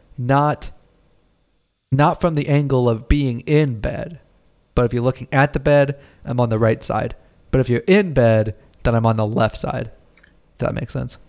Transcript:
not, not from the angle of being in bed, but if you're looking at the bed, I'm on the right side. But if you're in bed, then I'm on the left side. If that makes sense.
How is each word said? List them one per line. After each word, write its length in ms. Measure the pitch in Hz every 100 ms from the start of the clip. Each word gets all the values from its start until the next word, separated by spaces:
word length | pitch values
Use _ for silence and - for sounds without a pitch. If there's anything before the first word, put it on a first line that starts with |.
| _ -
not, 540 | 123 135 147 - - - _ _ _ _ _ _ _ _ _ _ _
not 300 | 131 151 190
from 140 | 175
the 140 | 156 -
angle 380 | 143 143 135 123
of 220 | 113 127
being 320 | 147 139 117
in 400 | - 151 151 113
bed, 400 | 123 107 - 165 _ _ _ _ _
but 100 | -
if 80 | 120
you're 100 | 120
looking 240 | 120 - 123
at 220 | 143 143
the 40 | 156
bed, 380 | 143 143 139 139 - _
I'm 160 | - 123
on 120 | 120
the 80 | 110
right 260 | 113 113
side. 320 | - 107 117 - _ _ _
But 120 | 135
if 80 | 123
you're 100 | 120 -
in 260 | 196 190
bed, 420 | 135 117 110 107 104 - _
then 120 | -
I'm 120 | 117 113
on 100 | 110
the 100 | 107
left 300 | 110 110 -
side. 340 | - 127 113 - _ -
If 400 | - _ _ -
that 160 | -
makes 180 | - -
sense. 240 | 135 127 -